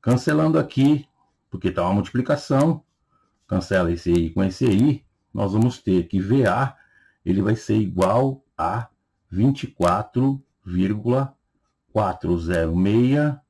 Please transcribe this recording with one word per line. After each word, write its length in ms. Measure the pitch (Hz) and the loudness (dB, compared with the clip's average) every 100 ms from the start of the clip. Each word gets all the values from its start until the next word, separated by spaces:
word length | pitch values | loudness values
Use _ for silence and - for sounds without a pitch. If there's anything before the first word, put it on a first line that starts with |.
Cancelando 580 | - 123 - 151 156 160 | 0 0 0 0 2 0
aqui, 500 | 156 - 139 151 - _ _ _ _ | 0 2 2 2 -2 _ _ _ _
porque 200 | 92 95 | -6 -4
tá 120 | 87 | -2
uma 120 | 87 | 0
multiplicação, 880 | 98 - 123 - - - 135 151 165 _ _ _ _ _ _ _ | 0 0 -4 -2 -4 0 0 2 0 _ _ _ _ _ _ _
cancela 460 | 92 87 95 87 | -6 0 0 0
esse 180 | 85 - | -2 0
E 160 | 87 82 | 0 0
I 40 | |
com 120 | 82 | -2
esse 220 | 95 90 | -2 0
E 260 | 127 98 135 | 0 2 2
I, 160 | 139 _ _ _ | 0 _ _ _
nós 180 | 107 101 | -6 -2
vamos 260 | 104 120 120 | 2 0 0
ter 300 | - 92 85 | 0 0 0
que 120 | 98 | -4
V 260 | 95 131 120 | 0 2 2
A, 300 | 107 131 - _ _ _ _ | 0 -2 -6 _ _ _ _
ele 180 | - 95 | -4 -2
vai 140 | 101 113 | 0 -2
ser 200 | - 107 | 0 -2
igual 680 | 101 90 92 110 135 135 _ _ | 0 0 0 2 0 -4 _ _
a 320 | 80 107 117 _ _ _ _ | -4 -4 -8 _ _ _ _
vinte 340 | 90 123 139 | 0 0 0
e 20 | - | -6
quatro 760 | - 87 92 107 - 135 139 _ _ | -2 0 0 -2 -2 0 -2 _ _
vírgula 720 | - 90 95 107 113 127 135 _ _ _ _ _ _ | -6 -2 -2 -2 -2 -2 -2 _ _ _ _ _ _
quatro 460 | - 101 87 87 87 | -2 -2 -4 -2 -2
zero 360 | 82 87 82 | 0 -2 0
meia 680 | 85 95 110 123 143 147 143 _ | 0 2 2 2 2 0 -2 _